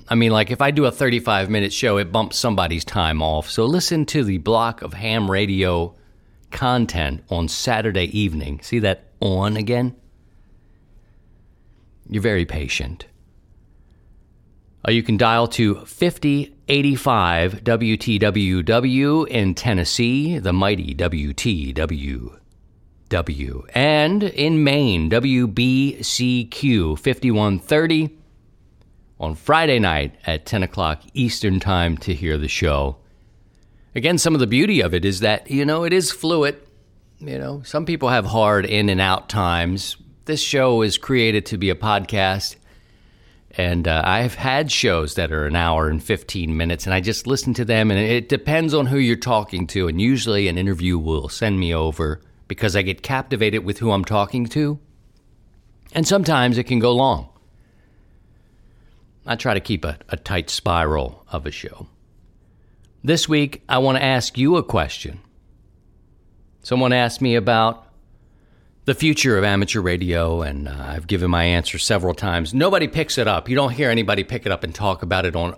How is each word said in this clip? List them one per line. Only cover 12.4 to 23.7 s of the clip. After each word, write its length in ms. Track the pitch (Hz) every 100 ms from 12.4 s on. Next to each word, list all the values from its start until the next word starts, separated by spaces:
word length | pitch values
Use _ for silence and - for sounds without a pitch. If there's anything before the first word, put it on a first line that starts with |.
patient. 640 | 85 80 67 - 65 82 - - _ - _ - - - - _ - - _ _ _ _ _ - -
Uh, 60 |
you 100 | 113
can 140 | 113 104
dial 320 | 117 117 117
to 360 | - 107 101 -
fifty 680 | - 175 - 147 143 143 - -
eighty-five 960 | 143 143 131 139 113 87 85 90 101
W 320 | 120 117 113 110
T 240 | - 104
W 420 | 104 101 95 92
W 600 | 82 117 131 131 143 156
in 320 | 151 123 98 85
Tennessee, 800 | 120 95 85 - 120 135 156 160
the 140 | 95
mighty 420 | 90 98 95 76
W 380 | 67 87 82 73
T 400 | 69 120 85 69
W 640 | 67 78 78 69 64 58 - _ _ - _ - _ -
W. 560 | 87 80 69 64 64 -